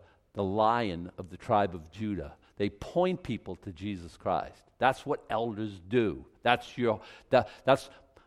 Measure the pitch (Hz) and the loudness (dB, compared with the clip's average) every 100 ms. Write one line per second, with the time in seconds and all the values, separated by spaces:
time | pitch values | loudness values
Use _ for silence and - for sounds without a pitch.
0 | - _ _ - 95 104 107 120 110 85 | -16 _ _ -4 -2 4 4 4 0 -4
1 | 90 - 87 87 - 107 98 87 80 104 | -8 -12 -14 -12 2 2 2 -2 -14 -8
2 | 107 95 80 - _ - 101 202 - 170 | -6 -6 -8 -14 _ -4 -4 -4 -6 -2
3 | 185 180 - 107 - 87 - 80 104 95 | 0 -2 -6 -8 -8 -12 -14 -10 -8 -8
4 | 85 - 101 82 - - _ _ 123 131 | -10 -8 -2 -2 -4 -12 _ _ 0 0
5 | 139 147 - 110 117 104 107 98 90 120 | -4 -6 -2 -2 -2 -4 -8 -10 0 2
6 | 107 67 - _ 120 120 - - 117 107 | 2 0 -10 _ 2 2 0 -2 0 -2
7 | - - _ 127 110 - - 135 - - | -6 -20 _ 4 4 0 2 2 0 -20
8 | _ _ | _ _